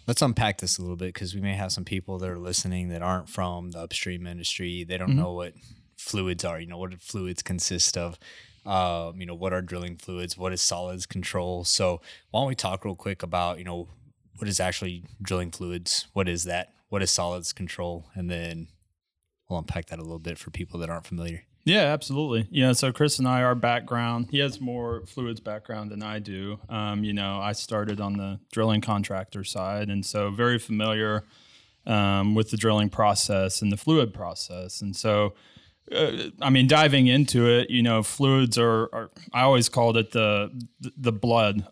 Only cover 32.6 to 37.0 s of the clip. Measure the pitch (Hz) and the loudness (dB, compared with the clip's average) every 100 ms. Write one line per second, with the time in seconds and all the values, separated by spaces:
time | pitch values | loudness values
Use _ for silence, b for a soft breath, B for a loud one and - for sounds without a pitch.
32.6 | 113 107 104 - 107 101 - 98 95 - | 4 4 4 4 4 4 2 2 0 0
33.6 | 104 104 - 160 117 - 87 - - 90 | 0 0 2 4 4 -2 -10 -8 -10 -10
34.6 | 90 - 101 95 110 104 104 - b b | -10 -8 -8 -2 2 4 4 -2 b b
35.6 | b b - - 156 - - - 139 131 | b b -4 0 2 0 -6 -2 4 6
36.6 | 131 151 156 135 | 8 8 8 8